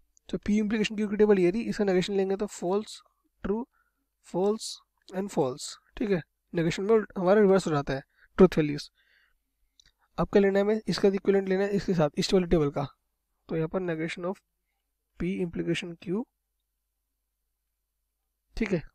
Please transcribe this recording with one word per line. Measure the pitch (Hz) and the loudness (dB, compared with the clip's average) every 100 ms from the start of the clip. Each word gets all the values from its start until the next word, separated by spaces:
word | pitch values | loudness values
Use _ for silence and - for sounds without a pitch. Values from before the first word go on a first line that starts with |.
| _ _ - | _ _ -12
तो | - | -8
P | - 208 | -2 0
implication | 208 220 208 208 | 0 -2 -2 -2
Q | 214 | -4
की | 202 | 2
टेबल | 208 196 | 4 6
ये | 175 | 4
रही, | 208 | 0
इसका | 214 196 | -4 -2
नेगेशन | 202 185 180 | 2 2 2
लेंगे | 196 190 196 | -2 -2 -2
तो | 208 | -6
फॉल्स, | - 175 202 214 - _ _ _ _ | -6 -4 -2 -4 -14 _ _ _ _
ट्रू, | 185 214 254 _ _ _ _ _ - | -6 -4 -6 _ _ _ _ _ -8
फॉल्स | 170 202 220 - - _ _ _ | -2 0 -2 -6 -16 _ _ _
and | 190 196 | -8 -6
फॉल्स, | - 135 139 - - _ - | -2 -2 -4 -12 -16 _ -6
ठीक | 214 | -2
है। | 185 - _ _ | -2 -4 _ _
नेगेशन | - 165 - | -2 -2 -2
में | 196 226 202 - | 2 2 2 -2
हमारा | 180 214 | 2 4
रिवर्स | 202 190 180 | 6 4 2
हो | |
जाता | 147 139 | -2 -2
है | 135 - _ _ - | -6 -8 _ _ 6
ट्रूथ | 185 - | 6 6
वैल्यूज। | 151 147 - _ _ _ _ _ _ _ _ _ _ _ _ - | -2 -4 -12 _ _ _ _ _ _ _ _ _ _ _ _ -6
अब | 180 | 2
क्या | 208 | 4
लेना | 196 196 | 4 2
है | 202 | 2
हमें, | 220 - | 0 -2
इसका | 175 202 | 0 2
इक्विवेलेंट | 196 - 196 190 | 2 2 0 2
लेना | 190 | 0
है | 202 202 | 0 -2
इसके | - | -2
साथ, | 175 151 - | 0 0 -2
इस | 175 | 0
वाली | 190 175 | 0 2
टेबल | 170 143 | 2 2
का। | 143 139 - _ _ _ _ - | -2 -8 -10 _ _ _ _ -8
तो | 165 | -6
यहाँ | 160 | -4
पर | 190 | -4
negation | 180 160 160 - 175 | -4 -4 -6 -6 -8
of | 196 _ _ _ _ _ _ _ _ | -10 _ _ _ _ _ _ _ _
P | 170 196 180 | -6 -4 -6
implication | 175 170 165 180 170 | -6 -4 -4 -6 -14
Q, | - 190 262 _ _ _ _ _ _ _ _ _ _ _ _ _ _ _ _ _ _ _ _ _ _ - | -6 -6 -6 _ _ _ _ _ _ _ _ _ _ _ _ _ _ _ _ _ _ _ _ _ _ -4
ठीक | 214 | -2
है, | 170 - | -2 -6